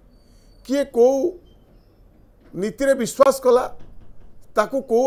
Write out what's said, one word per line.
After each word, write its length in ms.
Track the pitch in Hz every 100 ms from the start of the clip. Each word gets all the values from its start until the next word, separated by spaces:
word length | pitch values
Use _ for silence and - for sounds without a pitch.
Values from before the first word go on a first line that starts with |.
| _ _ _ - _ - -
କିଏ 160 | 277 277
କୋଉ 240 | 233 247 269 349 - - - _ - _ _ - _ _ _ -
ନୀତିରେ 400 | 160 208 214 277
ବିଶ୍ୱାସ 420 | 262 226 - 269 262
କଲା, 220 | 254 240 247 - - - - - - - - -
ତାକୁ 220 | - 269
କୋଉ 220 | - 226